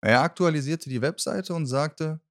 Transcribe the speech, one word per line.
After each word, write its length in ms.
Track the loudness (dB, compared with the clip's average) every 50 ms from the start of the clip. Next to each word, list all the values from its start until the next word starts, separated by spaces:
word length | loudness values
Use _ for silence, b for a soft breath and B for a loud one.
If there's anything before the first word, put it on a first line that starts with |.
Er 180 | 4 6 6 6
aktualisierte 680 | 4 2 0 2 2 2 2 2 -2 -2 -4 -4 -6 -6
die 100 | -4 -2
Webseite 540 | -2 -2 -2 -2 -4 -4 -4 -4 -4 -4 -4
und 100 | -4 -2
sagte 540 | -2 0 0 -2 -2 -4 -6 -6 -6 -6 -8 _ _